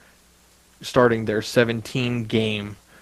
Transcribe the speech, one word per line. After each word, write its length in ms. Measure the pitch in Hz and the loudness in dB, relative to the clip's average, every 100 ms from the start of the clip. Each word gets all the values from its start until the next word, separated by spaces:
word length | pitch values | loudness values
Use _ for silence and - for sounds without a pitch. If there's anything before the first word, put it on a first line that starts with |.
| - _ _ _ _ _ _ - | -20 _ _ _ _ _ _ -18
starting 460 | - - 123 113 110 | -2 4 4 4 -2
their 160 | 107 | -4
seventeen-game 1300 | - - 117 117 113 135 123 120 110 113 110 104 101 104 _ - | 0 2 2 0 -4 -4 -2 -4 -2 0 0 -4 -8 -14 _ -20